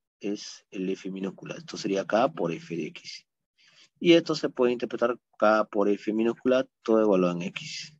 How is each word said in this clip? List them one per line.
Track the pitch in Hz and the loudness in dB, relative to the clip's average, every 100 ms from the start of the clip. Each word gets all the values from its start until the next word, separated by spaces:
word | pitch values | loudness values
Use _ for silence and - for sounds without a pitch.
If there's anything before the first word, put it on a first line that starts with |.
| _ _ | _ _
es | 101 104 - - _ | -8 -8 -10 -20 _
el | 104 95 | -8 -6
F | 95 95 | -6 -8
minúscula. | 95 95 - 80 - | -8 -8 -8 -14 -14
Esto | - 90 | -12 -8
sería | - 98 | -4 -2
K | 95 107 135 | 0 2 2
por | - 85 | 0 -4
F | 82 - 82 | -4 -8 -8
de | 78 | -8
X. | - - - _ _ _ _ _ _ _ _ | -10 -18 -18 _ _ _ _ _ _ _ _
Y | 175 | 4
esto | 165 160 | 6 4
se | 156 143 | -2 -4
puede | - 123 | 0 0
interpretar | 120 117 117 120 123 _ - | 0 -4 -2 -2 -2 _ 0
K | 107 107 | 4 4
por | 107 104 101 | 2 0 2
F | 101 - | 0 -2
minúscula, | 107 113 113 127 127 131 _ | 0 0 0 0 0 0 _
todo | - 110 | 2 4
evaluado | 107 92 90 87 | 4 4 2 0
en | |
X. | 92 - - - - | -6 -8 -10 -12 -14